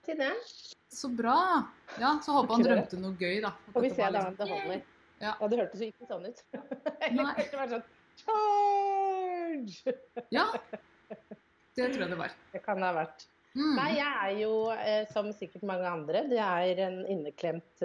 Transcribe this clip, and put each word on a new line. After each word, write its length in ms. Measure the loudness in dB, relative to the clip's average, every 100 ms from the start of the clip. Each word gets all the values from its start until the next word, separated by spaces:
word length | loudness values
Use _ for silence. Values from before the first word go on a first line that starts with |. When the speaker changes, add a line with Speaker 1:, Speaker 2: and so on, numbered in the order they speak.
Speaker 1:
Til 140 | -6 -2
det. 140 | -2 -4 -10 -18 -20 -20 _
Speaker 2:
Så 240 | -10 -6
bra. 240 | -2 2 4 4 2 0 -12 -16 -2
Ja, 180 | 0 2
så 160 | 4
håper 220 | 4 6 6
han 60 |
Speaker 1:
Ikke 80 | 6
det? 60 | 6
Speaker 2:
drømte 220 | 2 -4
noe 160 | -6 -2
gøy, 260 | 0 0
da. 120 | -2
At 200 | -6 -2
Speaker 1:
Får 80 | 2
vi 80 | 2
Speaker 2:
dette 60 | 2
Speaker 1:
se 60 |
Speaker 2:
var 100 | 2
Speaker 1:
da 80 | 2
Speaker 2:
liksom 120 | 0
Speaker 1:
om 60 | -2
det 120 | -4
holder. 320 | -2 -4 -6 -8 _ _ _
Speaker 2:
Ja. 140 | -6 -2
Speaker 1:
Ja, 120 | 0
det 100 | 2
hørtes 220 | 0 -2
jo 40 | -8
ikke 220 | -8 -8
sånn 180 | -8 -8
ut. 180 | -14 _ -14 -10 -6
<laughs> 400 | -6 -2 0 0
Speaker 2:
Nei. 140 | 0 -2
Speaker 1:
Det 220 | -4 -4
var 80 | -4
sånn, 200 | -4 -8 -20 _ -10
«Charge!» 1800 | -2 2 4 4 4 4 2 2 2 0 -2 -2 -2 -4 -6 -4 -4 -4 -8 -14 -2
Speaker 2:
Ja, 180 | 0 0 -2 -8 -16 _ _ _ -20 _ -20 _ _ _ -2
det 80 | 0
tror 160 | 0
jeg 80 | -2
det 80 | -2
var. 140 | -6 -8 -12
Speaker 1:
Det 140 | -8
kan 180 | -4 0
det 80 | 0
ha 60 | 0
vært. 320 | -2 -6 -20 _ _ -2
Speaker 2:
Mm. 180 | 0 2
Speaker 1:
Nei, 140 | 2
jeg 200 | 2 0 0
er 180 | 0 0
jo, 160 | 0 2 0
eh, 340 | 0 0 0 0
som 220 | -4 -4
sikkert 320 | -6 -12 -8 -4
mange 220 | -2 -2
andre, 320 | -2 0 0 2
det 120 | 2
er 400 | 2 2 2 2
en 200 | 0 -2 -4
inneklemt 760 | -2 -4 -4 -4 -4 -10 _